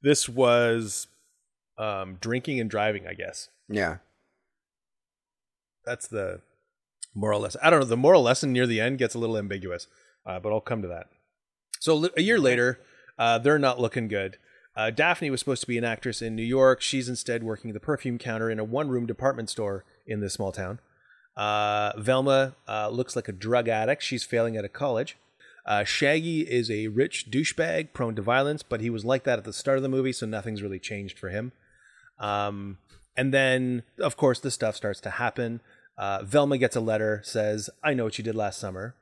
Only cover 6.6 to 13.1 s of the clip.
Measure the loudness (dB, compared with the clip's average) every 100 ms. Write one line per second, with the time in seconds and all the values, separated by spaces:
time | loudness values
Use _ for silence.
6.6 | _ _ _ _ -14 -4 0 0 -2 2
7.6 | 4 6 4 4 8 8 8 4 2 2
8.6 | 2 2 0 0 -2 0 -2 -2 -4 -6
9.6 | -6 -8 -10 _ _ _ -10 -6 -2 -2
10.6 | -2 -6 -6 -10 -14 _ _ _ _ _
11.6 | _ -6 0 2 2 0 2 4 4 4
12.6 | 2 0 -12 -20 -20